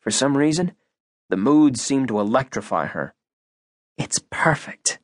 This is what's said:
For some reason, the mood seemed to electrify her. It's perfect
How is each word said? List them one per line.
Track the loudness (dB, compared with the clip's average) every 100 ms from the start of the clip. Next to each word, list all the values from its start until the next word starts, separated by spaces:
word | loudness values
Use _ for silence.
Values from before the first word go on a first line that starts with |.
For | -2
some | 0 0 2
reason, | 2 2 -2 -6 _ _ _ _ _
the | 0
mood | 4 6 6 2
seemed | -2 -2 0
to | -2
electrify | 0 0 0 -8 -4 -4 -4
her. | -6 -10 _ _ _ _ _ _ _ _ -10
It's | -6 -6 _
perfect | -2 0 0 -6 -8 -8 -8